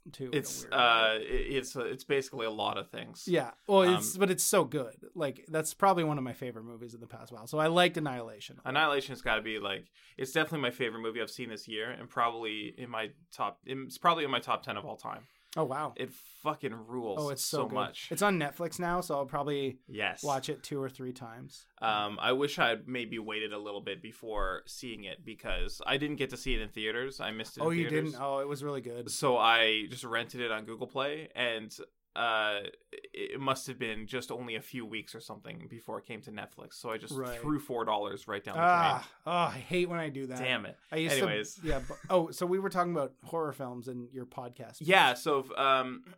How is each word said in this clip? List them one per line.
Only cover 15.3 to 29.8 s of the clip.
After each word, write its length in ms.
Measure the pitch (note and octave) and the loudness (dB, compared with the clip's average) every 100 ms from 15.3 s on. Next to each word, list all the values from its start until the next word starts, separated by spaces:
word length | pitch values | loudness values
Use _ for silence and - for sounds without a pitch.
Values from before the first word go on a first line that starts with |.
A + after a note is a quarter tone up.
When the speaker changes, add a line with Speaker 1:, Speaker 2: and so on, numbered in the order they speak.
| _ _ E3 | _ _ -2
Speaker 1:
Oh, 100 | C#3+ | 0
wow. 280 | C#3 D3 - | 0 -4 -4
Speaker 2:
It 160 | B2+ | -8
fucking 640 | - - - D3+ D3 C3+ A2+ A2 | -8 -20 -6 -4 -2 -4 -6 -8
rules 320 | B2+ A2+ A#2+ | -6 -2 -2
Speaker 1:
Oh, 80 | D3 | -2
it's 140 | C3+ | -2
so 140 | - D3 | -2 0
Speaker 2:
so 80 | A#2+ | 0
Speaker 1:
good. 80 | B2 | -2
Speaker 2:
much. 360 | G2 - - | -4 -6 -6
Speaker 1:
It's 120 | E3 | 2
on 160 | G#3 F3+ | 4 4
Netflix 400 | C#3+ - E3+ - | 0 -2 -6 -2
now, 220 | F3 F3+ | 0 0
so 140 | E3 C#3+ | 0 -2
I'll 100 | C3+ | 0
probably 500 | D3 C#3+ C#3+ C3+ - _ | -2 0 0 -2 -4 _
Speaker 2:
Yes. 360 | G#2+ G2 F2 | -2 -2 0
Speaker 1:
watch 260 | D3 C3+ D#3 | -2 -2 -2
it 140 | C3+ | -8
two 180 | - C#3+ | -6 -4
or 80 | C3 | -4
three 240 | C3 B2+ | -6 -10
times. 540 | B2 A#2 A#2+ C3+ - - - | -8 -12 -14 -16 -18 -20 -4
Speaker 2:
Um, 380 | A2+ G#2+ G#2 G#2 | 0 2 0 0
I 120 | A#2 | 2
wish 260 | C3 C#3+ F3 | 4 2 2
I 120 | B2 | 2
had 180 | A2 A2 | 2 -2
maybe 320 | B2+ A#2 A2+ | -6 -4 -6
waited 340 | G#2+ G#2+ G#2+ | -4 -4 -4
a 60 | G#2 | -4
little 200 | G#2 G2+ | -6 -8
bit 200 | G2 F#2 | -6 -8
before 640 | G#2+ - A2+ G#2+ F#2+ F2+ - | -10 -14 -6 -2 0 -2 -8
seeing 380 | - B2+ G#2+ | -12 -10 -10
it 200 | G2 - | -10 -12
because 560 | A2 G#2+ A#2+ F#2 F#2 - - | -12 -10 -4 0 0 -2 -2
I 120 | C#3 | 0
didn't 180 | D3 C3+ | 0 -2
get 160 | C3 | -4
to 60 | B2 | -4
see 180 | C3+ A2+ | -2 -2
it 60 | |
in 80 | G#2+ | -2
theaters. 500 | A2 G#2+ A#2 C3+ C3 | -4 -2 -2 -4 -6
I 100 | G#2 | -6
missed 280 | A2 A2 - | -6 -8 -2
it 40 | |
in 60 | D#3 | 0
Speaker 1:
Oh, 20 | |
you 180 | E3+ D#3+ | 2 2
Speaker 2:
theaters. 260 | D#3 D#3 | 0 -2
Speaker 1:
didn't? 100 | C#3+ | -4
Oh, 160 | C#3 C#3 | -2 -2
it 80 | C#3 | -2
was 160 | C#3 | -4
really 180 | D3 C#3 | -4 -6
good. 300 | A#2+ A#2+ A#2 | -6 -8 -6
Speaker 2:
So 260 | - C#3+ A#2+ | 0 4 6
I 480 | A2+ A#2 A2 A2 | 8 8 8 4